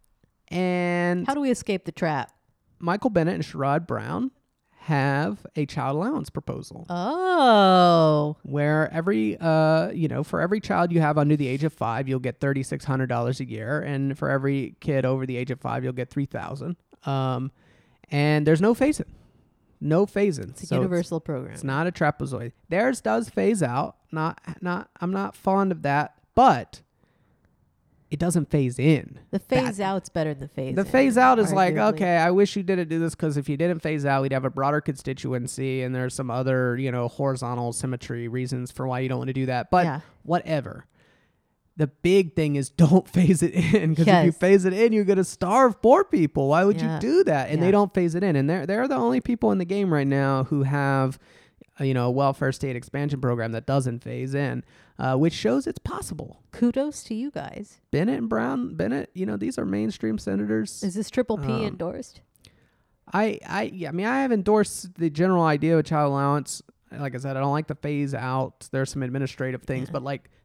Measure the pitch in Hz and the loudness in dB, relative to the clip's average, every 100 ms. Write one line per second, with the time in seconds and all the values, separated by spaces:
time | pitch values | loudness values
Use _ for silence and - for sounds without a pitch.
0 | _ _ _ _ - 170 185 180 175 175 | _ _ _ _ -8 -4 0 0 0 0
1 | 175 180 175 285 277 247 - 190 - - | 0 0 -2 -2 0 -2 -2 -6 -6 -4
2 | 170 147 120 _ _ _ _ _ 170 196 | -2 -2 -6 _ _ _ _ _ -4 -2
3 | 254 190 160 - 151 156 139 147 170 117 | 0 2 0 -2 -6 -4 -2 -2 -2 -6
4 | 110 170 262 - _ _ _ _ - 147 | -6 -6 -6 -8 _ _ _ _ -2 0
5 | 139 139 165 208 - - 147 - 131 143 | 0 0 -2 -6 -10 -6 -6 -4 -4 -2
6 | 202 302 - - - - 151 175 170 175 | -4 -4 -8 -10 -10 -10 -12 -16 -10 -6
7 | 185 320 370 349 262 214 196 185 175 170 | -4 -2 0 4 6 8 8 8 8 8
8 | 160 151 147 151 - 139 147 156 156 165 | 6 4 0 -4 -6 -2 0 2 0 -2
9 | 165 214 214 - 165 160 156 160 175 175 | -2 0 0 -2 0 4 4 2 0 -2
10 | 156 123 156 170 165 214 - 185 175 170 | -2 -2 -4 -2 0 -2 -2 0 2 2
11 | 151 151 147 151 139 139 156 - 110 117 | 2 4 4 2 2 -2 -2 -2 -4 -2
12 | 135 131 127 - 143 139 131 143 - 131 | -2 -4 -4 -4 -2 -2 -4 -6 -4 -2
13 | 131 120 120 131 127 110 110 151 - 139 | -2 -2 -2 -4 -6 -8 -6 -6 -4 -4
14 | 139 139 143 135 135 139 127 - - 139 | -4 -4 -2 0 0 -2 -4 -8 -2 0
15 | 131 131 131 123 123 127 120 120 127 127 | 0 0 -2 -6 -6 -6 -6 -6 -6 -6
16 | 123 - 139 113 - 139 139 175 _ _ | -6 -6 -6 -6 -10 -10 -10 -10 _ _
17 | - 135 131 123 131 - _ _ _ _ | -6 -2 -2 -4 -6 -12 _ _ _ _
18 | - 143 147 151 151 160 202 233 277 302 | -6 0 2 4 4 4 4 2 2 0
19 | - - _ _ _ _ _ - 147 160 | -6 -14 _ _ _ _ _ -8 0 2
20 | 208 - 202 143 98 - 170 131 190 175 | 2 2 0 0 -6 -12 -4 0 0 0
21 | 170 165 - 143 131 - 139 135 170 165 | -2 -6 -6 -8 -8 -8 -4 -2 -2 0
22 | 151 - 135 135 117 - - 170 247 254 | 0 0 -4 -6 -10 -14 -4 0 0 0
23 | - 220 226 - 196 220 139 120 156 - | 0 -2 -2 0 2 2 0 -2 -4 -8
24 | _ 160 156 - - 160 180 180 - - | _ -4 -4 -6 -12 -10 -6 -6 -8 -8
25 | 175 190 202 - - 190 196 170 147 139 | -4 -4 -4 -6 0 2 2 0 -2 0
26 | 143 _ _ - 254 139 104 - _ _ | -2 _ _ 4 6 6 0 -14 _ _
27 | _ _ _ _ _ _ _ _ _ _ | _ _ _ _ _ _ _ _ _ _
28 | - 151 170 165 147 151 127 127 143 151 | -10 -4 0 0 0 0 0 2 4 4
29 | - - - 190 - 254 254 202 190 196 | 2 -16 -8 -8 -2 0 0 -2 -4 -4
30 | - - 156 139 139 - 131 156 196 254 | -4 -4 -4 -4 -10 -8 -6 -4 0 2
31 | 269 233 254 247 208 190 185 156 208 160 | 4 6 6 6 4 2 2 2 2 2
32 | 190 170 165 185 202 - 180 185 165 165 | 2 2 4 4 2 0 -2 -2 0 -2
33 | 165 - 165 147 139 139 170 165 156 156 | -2 -2 -2 -2 -2 -2 -2 -2 -4 -2
34 | 139 135 135 131 131 135 135 151 - 135 | 0 0 0 -2 -4 -2 0 0 -2 -6
35 | - 131 135 127 123 - 135 131 127 127 | -6 -6 -4 -4 -6 -6 -4 -4 -4 -4
36 | 127 - 127 120 131 131 127 120 135 123 | -4 -6 -6 -2 0 0 0 0 -2 -2
37 | 120 - 139 131 123 120 120 117 131 123 | -4 -2 -4 -2 -4 -4 -4 -4 -6 -6
38 | - 120 120 123 127 131 123 - 131 127 | -8 -8 -6 -6 -4 -6 -8 -8 -6 -4
39 | 131 127 123 131 131 123 117 180 170 143 | -4 -4 -4 -4 -2 -2 0 2 2 -2
40 | - _ - 170 - 156 - - - _ | -10 _ -2 -2 0 -4 -4 -10 -18 _
41 | _ _ _ _ _ _ _ - 151 - | _ _ _ _ _ _ _ -4 -4 -2
42 | 175 190 180 - 156 143 131 - 160 180 | 2 4 4 0 0 0 -2 4 6 6
43 | - - 180 180 170 180 165 202 160 156 | 4 2 4 4 2 0 2 2 2 2
44 | 170 185 170 160 180 196 185 185 233 220 | 6 6 6 4 6 6 4 2 4 4
45 | 196 196 180 - 175 220 262 196 220 302 | 4 2 0 -2 2 6 4 4 6 6
46 | 403 311 156 - 135 156 196 202 160 160 | 6 2 2 2 2 4 4 2 0 -2
47 | 233 330 359 147 131 156 175 202 202 - | 2 2 4 2 0 2 4 4 4 2
48 | 175 165 196 147 139 180 151 202 262 262 | 0 0 2 2 2 0 -2 -2 -2 0
49 | 233 254 - 233 220 196 175 196 196 151 | 0 0 0 0 0 0 0 -2 0 2
50 | 139 139 135 135 131 147 135 143 139 135 | 2 2 2 0 0 0 0 0 0 2
51 | 131 135 _ _ _ _ - - 139 131 | 0 -4 _ _ _ _ -18 -6 -2 0
52 | 123 123 139 139 135 131 139 123 - 139 | 0 0 0 0 -2 -4 -6 -8 -8 -6
53 | 143 139 131 120 113 113 - 139 127 120 | -4 -2 -2 -2 -2 -6 -2 0 0 -4
54 | 120 123 131 139 139 123 - _ _ - | -8 -8 -6 -4 -4 -4 -10 _ _ -6
55 | 131 131 165 - 214 262 277 - - - | -2 2 2 0 0 0 -2 -6 -8 -8
56 | - 160 - - _ - 240 240 285 294 | -10 -12 -14 -16 _ -2 -2 0 -4 -6
57 | - 220 269 208 143 - 208 _ _ 139 | -10 -8 -8 -10 -12 -14 -16 _ _ -2
58 | 196 269 233 220 240 269 247 156 180 269 | 0 -2 -2 -2 -2 -4 -4 -4 -4 -4
59 | - - 190 202 220 262 - 196 220 190 | -6 -8 -6 -4 -6 -4 -4 -2 -2 -4
60 | 226 220 - 196 208 220 214 - 202 180 | -4 -4 -4 -4 -2 -2 -4 -6 -6 -4
61 | 214 - 247 214 139 226 208 185 170 - | -4 -2 -2 -2 -2 -2 -4 -6 -8 -8
62 | 254 - _ _ _ _ _ _ _ _ | -12 -18 _ _ _ _ _ _ _ _
63 | - 185 220 - - 190 220 185 160 165 | -6 -2 0 -2 -8 -6 -6 -8 -8 -4
64 | 208 262 269 226 190 214 208 - 180 - | -2 0 0 0 4 2 2 -4 -12 -4
65 | 165 147 185 180 160 151 156 165 151 156 | -2 2 2 4 4 2 4 2 2 0
66 | 147 139 139 147 135 - - _ _ 117 | 0 2 2 0 -2 -10 -16 _ _ -10
67 | 139 123 139 135 139 143 156 151 147 147 | -8 -8 -6 -2 0 0 -4 -6 -6 -4
68 | 143 131 127 131 131 - - 135 135 135 | -4 -4 -4 -2 -4 -8 -8 -4 -4 -4
69 | 127 131 135 - 131 127 - 131 131 151 | -4 -4 -4 -4 -6 -6 -6 -6 -6 -8
70 | 127 139 - _ | -8 -10 -12 _